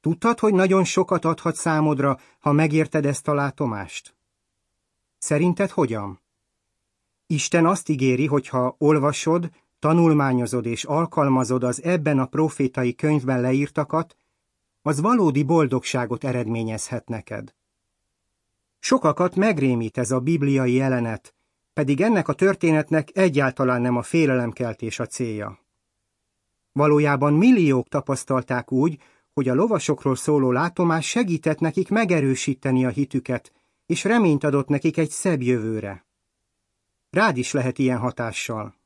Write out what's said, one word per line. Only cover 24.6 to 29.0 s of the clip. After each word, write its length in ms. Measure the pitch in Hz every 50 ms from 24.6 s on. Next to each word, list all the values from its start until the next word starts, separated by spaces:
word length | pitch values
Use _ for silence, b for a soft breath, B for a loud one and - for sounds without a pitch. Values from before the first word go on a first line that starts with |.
| 123 117 110 _ 120 113 - -
a 60 | 120
célja. 540 | - - - 127 113 107 104 101 101 98 _ _ _ _ _ _ _ _ _ _ _ _ _ _ _ _ _ _ _ _ _ _ _
Valójában 600 | _ 139 147 151 147 147 151 147 143 127 143 147 147
milliók 540 | 156 202 254 254 208 170 143 135 127 123
tapasztalták 840 | _ - 143 - - 135 131 - - 139 127 123 - 131 123 120 -
úgy, 300 | 131 127 143 170 156 b